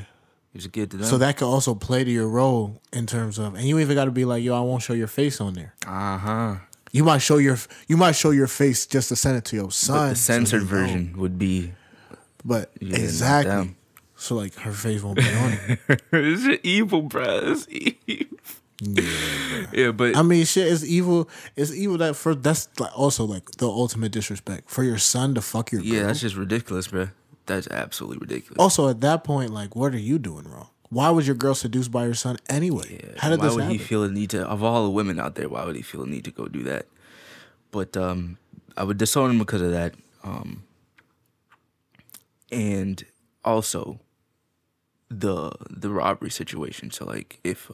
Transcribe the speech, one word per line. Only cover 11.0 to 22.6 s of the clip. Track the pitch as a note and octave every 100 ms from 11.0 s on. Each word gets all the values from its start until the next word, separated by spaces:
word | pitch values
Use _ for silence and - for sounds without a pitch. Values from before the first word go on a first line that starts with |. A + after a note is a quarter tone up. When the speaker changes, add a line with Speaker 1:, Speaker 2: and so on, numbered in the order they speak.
| F2 F2+
Speaker 1:
would | F#2 F2+
be | G2 F#2 F2 F2+ _ - - - _ _
Speaker 2:
But | A#2+ A#2 G2 -
Speaker 1:
Yeah, | G2 F#2
not |
Speaker 2:
exactly. | A2 D#2+ B2 C#3+ C3
Speaker 1:
them. | G2+ F#2 F#2 _ _ _ -
Speaker 2:
So, | -
like, | A#2 G2 -
her | A2
face | G#2 A2 G#2+
won't | G2+ G2
be | B2
on | G#2 B2+ G#2+ G2 A#2+ -
it. | C#3 -
Speaker 1:
<laughs> |
It's | E3 D3 E3+ C4 -
evil, | F3+ F#3+ G#3+ F3+
bro. | D3+ - B2 F#2 -
It's | D4+ -
evil. | - - - - A3 - - - - _ -
Speaker 2:
Yeah, | G#2 G2+ E2+ E2 D#3 D3+ C4+
bro. | A#3+ G3
Speaker 1:
Yeah, | - B2+
but | A2 B2 A#2+
Speaker 2:
I |
mean, | E3 E3+ D#3+
shit, | F#3+ F3+
it's | E3+
evil. | D3+ E3+ F3+ E3+ D#3+ - -
It's | - D3
evil | D#3+ G3+ F3
that | E3 D3
for, | D#3+
that's, | D3+ C3+ D#3+